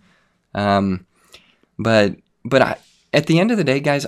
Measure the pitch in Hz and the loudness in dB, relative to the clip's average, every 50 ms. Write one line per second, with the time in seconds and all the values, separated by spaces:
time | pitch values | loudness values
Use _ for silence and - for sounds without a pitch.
0 | _ _ _ _ _ _ _ _ _ _ - 98 104 101 101 98 98 98 92 90 | _ _ _ _ _ _ _ _ _ _ -8 -4 -2 0 0 0 0 -2 -4 -6
1 | - _ _ _ _ _ - - _ _ _ _ _ _ _ - - 113 113 107 | -8 _ _ _ _ _ -20 -20 _ _ _ _ _ _ _ -6 -2 2 2 2
2 | 104 101 - - _ _ _ _ _ 123 139 131 120 - - - _ _ _ _ | 2 2 -2 -6 _ _ _ _ _ 0 2 2 2 2 0 -8 _ _ _ _
3 | _ _ - 143 151 - 165 165 185 233 240 208 160 135 131 139 151 151 143 143 | _ _ -2 -2 0 2 0 2 2 0 0 -2 0 -2 -2 -2 -2 -2 -2 -2
4 | 139 | -4